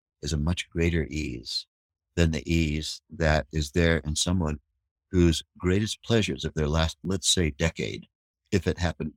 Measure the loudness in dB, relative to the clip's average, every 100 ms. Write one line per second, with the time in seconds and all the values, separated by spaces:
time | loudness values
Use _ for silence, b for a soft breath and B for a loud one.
0 | _ _ -6 -2 -2 -2 -4 0 0 0
1 | -2 -4 -6 -8 -8 -10 -10 _ _ _
2 | _ 0 2 2 0 2 2 -2 -6 -10
3 | _ -2 2 2 0 -4 -2 2 4 2
4 | 0 -2 0 0 -2 -4 _ _ _ _
5 | _ 4 4 4 -4 _ 0 0 -2 -4
6 | 2 2 2 -2 -6 -2 0 2 0 -2
7 | -6 -2 0 0 0 0 -2 -2 -6 -8
8 | -14 _ _ _ _ -2 0 -2 -2 -2
9 | -8